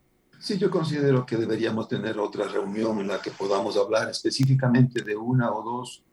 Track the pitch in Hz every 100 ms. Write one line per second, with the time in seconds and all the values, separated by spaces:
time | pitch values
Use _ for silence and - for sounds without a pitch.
0 | _ _ _ _ - 202 202 185 160 147
1 | 143 127 127 113 113 110 113 110 110 113
2 | 107 104 104 101 98 101 98 104 113 107
3 | 98 95 104 - 98 98 104 101 101 110
4 | - - 110 - 135 131 123 123 123 120
5 | 107 104 120 127 120 110 110 123 127 -
6 | _